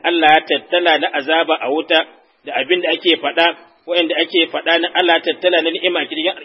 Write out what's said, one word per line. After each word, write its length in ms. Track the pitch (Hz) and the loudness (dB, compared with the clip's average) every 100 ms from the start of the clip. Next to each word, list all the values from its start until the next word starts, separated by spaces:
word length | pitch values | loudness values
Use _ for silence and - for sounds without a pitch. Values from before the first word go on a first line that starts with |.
Allah 260 | 170 170 156 | -2 2 6
ya 120 | 156 160 | 4 2
tattala 520 | 143 - 175 175 151 | -4 -2 0 2 2
na 80 | 180 | 0
azaba 420 | 151 135 160 160 156 | -4 0 0 0 -2
a 140 | 120 | -2
wuta, 300 | 151 156 160 - - _ _ 143 | -4 0 0 0 -8 _ _ -8
da 80 | |
abin 280 | - 135 180 | -6 -4 -4
da 80 | 170 | -4
ake 260 | 170 180 156 | -2 0 0
faɗa, 280 | 143 170 170 - - _ - | 0 0 0 -2 -12 _ -4
waɗanda 300 | 175 165 156 | -2 0 -2
ake 260 | 165 180 160 | -2 0 0
faɗa 280 | 156 165 165 | -2 0 0
na 80 | 175 | 0
Allah 220 | 170 175 165 | 0 2 2
ya 60 | |
tattala 400 | 170 - 180 175 | 0 -2 0 2
na 80 | 165 | 0
ni'ima 300 | 175 180 175 | -2 -2 -2
a 60 | 139 | -4
gidan, 300 | 156 170 - | -4 -4 -6